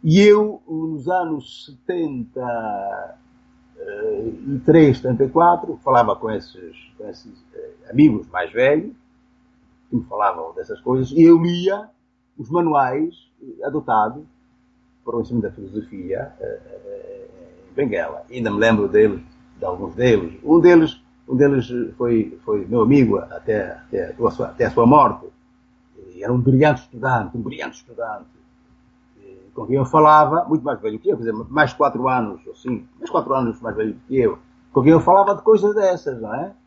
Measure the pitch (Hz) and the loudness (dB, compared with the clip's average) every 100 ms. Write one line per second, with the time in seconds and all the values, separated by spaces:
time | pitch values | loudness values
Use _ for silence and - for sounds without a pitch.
0 | 160 180 208 208 214 202 - 160 160 156 | 4 6 8 6 4 -4 -10 -8 -8 -8
1 | 135 185 170 151 127 - - 131 - 175 | -4 -2 -2 -6 -10 -20 -20 -20 -8 -4
2 | 156 131 113 - 123 117 110 101 98 98 | -4 -6 -10 -10 -8 -6 -6 -8 -8 -10
3 | 98 - _ _ _ _ _ _ 80 101 | -14 -20 _ _ _ _ _ _ -14 -8
4 | 110 101 113 - 139 135 - 160 151 123 | -6 -6 -8 -10 -8 -4 4 6 6 4
5 | 127 120 135 160 170 175 - 135 131 123 | -2 0 0 4 4 2 -2 -8 0 2
6 | 110 98 110 104 - 92 87 - - _ | 2 -2 -6 -8 -10 -20 -20 -20 -20 _
7 | 104 - - - _ - - - - 123 | -18 -18 -20 -20 _ -20 -20 -20 -6 2
8 | 151 104 85 87 85 113 131 156 208 254 | 2 2 -8 -8 -6 0 0 0 -4 -18
9 | _ _ _ _ _ _ _ _ _ 120 | _ _ _ _ _ _ _ _ _ -8
10 | - 101 104 - 80 90 - 104 - 127 | -8 -4 -4 -4 -12 -12 -12 -10 -4 -4
11 | 131 147 165 170 170 175 185 202 214 _ | -2 4 8 8 4 -2 -2 -4 -8 _
12 | _ _ _ _ 113 170 170 147 127 135 | _ _ _ _ -6 -2 0 0 0 -2
13 | 160 175 _ _ 135 - 139 147 - 113 | -6 -8 _ _ -20 -12 -8 -8 -2 0
14 | 107 139 151 _ _ _ _ _ _ _ | 0 -4 -20 _ _ _ _ _ _ _
15 | 120 117 110 120 101 107 98 104 - 98 | -8 -8 -4 -4 -6 -10 -12 -12 -12 -14
16 | 90 95 - _ - - - - 98 101 | -10 -8 -10 _ -12 -12 -16 -20 -16 -16
17 | - 98 95 - - _ _ - 139 98 | -16 -20 -20 -20 -20 _ _ -6 -4 -4
18 | - 76 - 123 113 104 113 107 98 107 | -6 -10 -16 -8 -6 0 2 2 2 4
19 | 107 92 - _ _ _ 95 90 95 85 | 2 0 -14 _ _ _ -10 -8 -10 -2
20 | 123 107 85 - 147 165 170 175 156 - | 2 2 0 -12 2 6 8 6 4 -4
21 | _ _ - 131 143 135 117 123 117 - | _ _ -6 2 2 2 -2 -6 -8 -4
22 | 120 117 104 - - 104 92 107 123 143 | 0 0 -2 -8 -4 -4 -2 0 4 6
23 | 117 98 - - - 107 92 - - 101 | 4 0 -4 -12 -4 -4 -4 -12 -10 -8
24 | 82 - 113 - 117 - 113 - 117 147 | -8 -4 -4 -2 -10 -4 -2 2 4 6
25 | 123 - - _ _ _ _ _ _ - | 4 0 -16 _ _ _ _ _ _ -20
26 | - - 101 123 127 131 151 143 - 123 | -20 -12 -4 0 2 4 4 2 -6 -8
27 | 131 110 90 120 - - 143 - _ 117 | -4 -4 -4 -10 -10 -10 -14 -14 _ -12
28 | 117 123 - _ _ _ _ _ _ _ | -10 -10 -16 _ _ _ _ _ _ _
29 | _ _ - - _ - 110 139 127 156 | _ _ -20 -20 _ -14 -4 -2 0 4
30 | 151 151 147 160 - 151 135 120 107 110 | 6 6 4 0 0 -2 -2 -6 -6 -6
31 | 185 160 113 107 113 139 143 - 117 113 | -4 -4 -4 -8 -6 -2 -2 0 -2 0
32 | 131 127 110 90 - - 127 117 - _ | -2 -2 -4 -10 -18 -14 -10 -10 -10 _
33 | - 165 127 135 120 110 117 104 110 - | -6 -6 -2 -4 -4 -6 -10 -6 -6 -8
34 | _ 131 113 90 _ _ _ 135 135 160 | _ -2 -2 -4 _ _ _ 0 4 4
35 | 127 190 202 202 - 214 202 208 196 175 | 6 4 4 0 2 4 2 0 0 0
36 | 151 123 110 117 185 196 | -6 -10 -10 -10 -10 -14